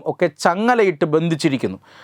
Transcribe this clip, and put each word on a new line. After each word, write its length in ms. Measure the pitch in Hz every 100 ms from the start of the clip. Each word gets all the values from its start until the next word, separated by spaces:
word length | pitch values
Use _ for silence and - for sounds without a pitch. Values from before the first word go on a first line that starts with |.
| 160
ഒക്കെ 200 | 143 175 -
ചങ്ങലയിട്ട് 600 | 185 175 226 247 196 156
ബന്ധിച്ചിരിക്കുന്നു. 760 | 165 156 165 156 165 135 101 95 _ -